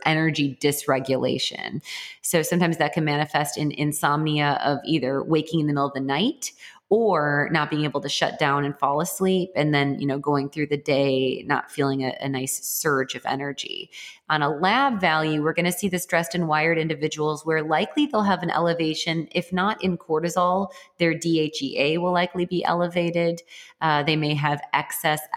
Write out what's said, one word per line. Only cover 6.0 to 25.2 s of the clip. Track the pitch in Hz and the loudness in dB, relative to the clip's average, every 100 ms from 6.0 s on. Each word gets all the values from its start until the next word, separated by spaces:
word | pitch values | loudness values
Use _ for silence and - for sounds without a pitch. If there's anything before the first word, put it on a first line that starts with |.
| 135 143 233 - - - - - - | -2 0 0 -2 -10 -14 -20 -16 0
or | 214 220 170 147 143 143 | 2 4 2 2 2 2
not | 160 147 | 2 2
being | 151 | 0
able | 151 143 | 0 -2
to | 143 | -4
shut | - 151 - | -2 -2 0
down | 147 143 | 2 2
and | 143 143 | 0 0
fall | 139 143 | 0 0
asleep, | 175 - 190 185 180 - | -2 0 2 2 0 0
and | 151 | 2
then, | 147 139 139 | 4 2 0
you | 139 | -2
know, | 139 | -2
going | 147 143 139 | 0 0 0
through | 156 147 | -4 -2
the | 143 | -2
day, | 147 139 139 131 131 - 135 | 2 2 4 2 0 -2 -2
not | 135 - | -2 -2
feeling | - 139 135 | -2 0 0
a, | 131 - | -2 -4
a | 139 | -6
nice | 135 135 - - | -4 -4 -6 -6
surge | - 160 135 131 | -4 0 0 0
of | 123 - | -4 -4
energy. | 135 143 135 - - - - - - - | -4 -4 -8 -10 -12 -14 -16 -18 -18 -4
On | 156 | 0
a | 147 | 0
lab | 147 185 240 277 214 | 0 2 2 2 2
value, | 180 156 156 151 | 2 2 2 0
we're | 151 | 0
gonna | 160 175 | 0 0
see | 180 196 | 0 -2
the | 175 | -2
stressed | - 170 170 175 | 0 0 0 -2
and | 165 | 0
wired | 151 160 165 | 2 2 2
individuals | 156 147 156 156 151 147 160 | 0 -2 -4 -2 -2 -2 0
where | 160 | 0
likely | 156 160 226 - 294 | 2 0 0 0 0
they'll | 220 | 2
have | 202 180 | 2 0
an | - | 0
elevation, | - 170 165 160 156 170 165 151 | 0 2 2 0 -2 -2 -2 -2
if | 180 175 | -4 -2
not | 185 196 214 | -2 -2 0
in | 190 170 | -2 -2
cortisol, | - 156 170 180 180 185 196 - - - | -2 -2 0 2 2 2 -2 -8 -18 -2
their | 170 | 0
D | 156 170 160 | 0 0 2
H | 156 - | 0 -2
E | 135 - | -6 0
A | 143 165 | 0 2
will | 180 | 0
likely | 175 180 185 175 | 0 0 -2 -2
be | 175 | 0
elevated. | - 175 175 175 170 170 170 170 - - - - | 0 0 0 0 0 0 0 -2 -10 -20 -20 -4
Uh, | 160 147 | 0 2
they | 147 156 | 2 2
may | 151 | 2
have | 147 147 147 - | 2 0 0 -2
excess | 143 151 - 160 151 | -2 -2 -2 0 0